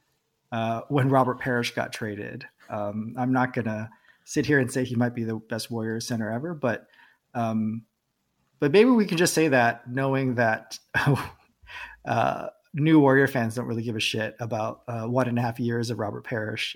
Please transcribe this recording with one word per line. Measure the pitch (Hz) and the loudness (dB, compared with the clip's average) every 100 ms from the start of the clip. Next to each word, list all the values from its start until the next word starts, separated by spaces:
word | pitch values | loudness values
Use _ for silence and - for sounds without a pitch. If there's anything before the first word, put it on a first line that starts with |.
| _ _ | _ _
<laughs> | _ _ _ | _ _ _
uh, | 117 113 113 - | -6 -4 -4 -2
when | 143 135 | 0 4
Robert | 135 127 123 | 4 2 0
Parrish | - 123 120 - | -2 -2 -2 -4
got | - | -6
traded, | - 110 101 - - - _ - | -6 -8 -6 -8 -10 -14 _ -12
um, | 110 104 104 110 117 | -8 -6 -6 -6 -4
I'm | 127 | 0
not | 127 127 | 2 0
gonna | 127 113 107 110 - _ _ - | -2 -4 -4 -8 -14 _ _ -6
sit | - 131 | -2 2
here | 147 | 4
and | 123 | 2
say | 135 | -2
he | 127 120 | -2 0
might | 123 | 0
be | 120 | -2
the | 113 110 | -4 -6
best | - 113 - | -6 -8 -6
Warriors | 117 110 113 - | -6 -4 -4 -4
center | 117 107 | -4 -4
ever, | 113 160 160 | -4 -6 -4
but, | 127 107 - _ _ _ _ 127 | -2 -2 -6 _ _ _ _ -4
um, | 117 110 110 110 - _ _ _ _ _ _ - | -2 -2 -2 -4 -10 _ _ _ _ _ _ -2
but | 147 | 2
maybe | 180 240 | 6 6
we | 240 208 | 6 4
can | 165 | 2
just | 170 | 2
say | - 160 | 4 4
that | 131 120 - - | 6 4 2 -4
knowing | 123 135 135 131 120 | -2 0 0 0 2
that, | 113 110 - - _ - | 2 2 -4 -18 _ -2
<laughs> | - 139 - - _ _ - - - - - | 2 2 0 -14 _ _ -20 -16 -16 -12 -4
uh, | 117 113 - - - _ | 0 0 0 -6 -14 _
new | 151 156 160 | -2 4 6
Warrior | 139 135 135 | 8 6 4
fans | 135 113 113 | 2 -2 -4
don't | 123 | -6
really | 117 | -4
give | 117 110 | -4 -4
a | |
shit | - 113 110 - | -2 -2 -4 -6
about, | 117 110 110 - - | -6 -4 -4 -6 -8
uh, | 117 | -6
one | 110 131 123 | -2 0 0
and | 120 | 0
a | |
half | 120 117 | -2 -2
years | 117 117 117 | -2 -2 -2
of | 113 | -4
Robert | 104 120 | -6 -6
Parrish | - 117 107 110 - | -6 -6 -4 -6 -8